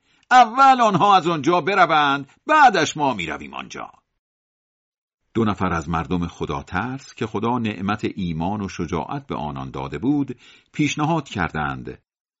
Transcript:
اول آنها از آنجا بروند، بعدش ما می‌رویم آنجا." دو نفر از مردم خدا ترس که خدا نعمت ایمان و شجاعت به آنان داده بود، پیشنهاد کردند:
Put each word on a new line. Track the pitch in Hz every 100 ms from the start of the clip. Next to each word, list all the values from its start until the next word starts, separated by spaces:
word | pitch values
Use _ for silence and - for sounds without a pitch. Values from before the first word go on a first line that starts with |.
| _ _ -
اول | 254 233 247 269 254
آنها | 220 196 202 190
از | 160
آنجا | 160 135 180
بروند، | 165 202 165 156 143 139 135 _ -
بعدش | 302 262 185 147 156
ما | 139
می‌رویم | 107 82 - 69
آنجا." | 65 64 - - _ _ _ _ _ _ _ _ _ _ _ _ _ _
دو | - 107
نفر | 98 92
از | 85 78
مردم | 82 80 90 85
خدا | - 78 71
ترس | - 95 120 135 -
که | - 110
خدا | 101 117 123
نعمت | 110 107 98 107 110 -
ایمان | 87 80 87 107
و | 95
شجاعت | - 82 85 - 143 -
به | 64
آنان | 76 67 65
داده | 67 67 71
بود، | 120 147 135 - - - _
پیشنهاد | - 147 151 147 165 -
کردند: | 104 80 76 71 64 62 64 _ _ _ _